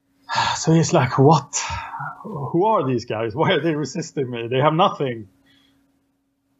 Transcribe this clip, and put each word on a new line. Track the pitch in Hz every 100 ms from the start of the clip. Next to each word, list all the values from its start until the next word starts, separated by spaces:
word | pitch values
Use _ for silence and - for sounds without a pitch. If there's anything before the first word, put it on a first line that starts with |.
| _ _ -
<sighs> | - 932 -
So | -
he's | 165 156
like, | 170 131 -
"What? | 135 156 - - - - - - 147 -
Who | - 143 135 165 214
are | 214 131
these | 123 -
guys? | 110 113 117
Why | 175
are | 175
they | 165 151
resisting | 139 185 - - 123
me? | 120 113
They | 131
have | 151
nothing." | 160 196 - 139 113 101 _ _ _ _ _ _ _ _ _ _ _ _